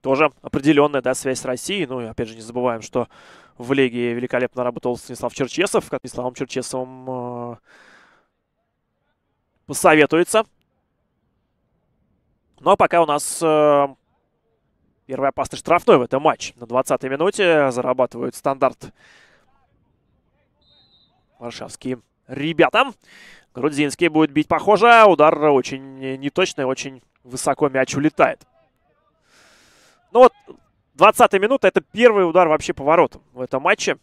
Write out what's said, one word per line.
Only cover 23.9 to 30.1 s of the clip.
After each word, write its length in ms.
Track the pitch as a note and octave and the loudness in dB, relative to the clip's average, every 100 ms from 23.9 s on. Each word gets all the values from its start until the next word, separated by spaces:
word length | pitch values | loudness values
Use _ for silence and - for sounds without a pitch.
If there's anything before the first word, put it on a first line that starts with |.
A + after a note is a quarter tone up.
| - E3+ | 0 0
будет 240 | D#3 D#3 | 2 2
бить, 160 | C#3 D3+ | 0 -2
похоже. 580 | E3 G3 G#3 A#3 A#3 G#3+ | -2 2 4 6 8 8
Удар 340 | D#3 D3+ D#3 | 6 4 4
очень 720 | D3+ C#3 - C3+ C3+ C3+ C3+ C3 | 2 2 0 -10 -14 -12 -10 -8
неточный, 480 | C#3 - F#3 - C3 | -6 -2 -4 -2 -4
очень 380 | C3 C#3 C3 _ _ | -4 -8 -16 _ _
высоко 460 | B2+ B2 D3+ C3 D3 | -14 -6 -4 0 0
мяч 240 | C3 C3 | 0 -2
улетает. 540 | C#3+ D3+ - D3 - _ _ _ _ _ _ _ _ _ _ _ _ _ _ _ _ _ | -2 -2 0 -2 -2 _ _ _ _ _ _ _ _ _ _ _ _ _ _ _ _ _